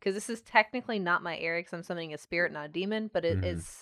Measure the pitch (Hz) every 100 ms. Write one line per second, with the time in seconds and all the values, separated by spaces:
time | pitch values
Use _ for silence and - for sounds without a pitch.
0 | 196 196 - 226 - 226 220 247 240 214
1 | 180 180 175 160 165 170 175 170 160 170
2 | 160 151 - 170 175 151 151 180 196 220
3 | 220 185 - 92 180 85 - -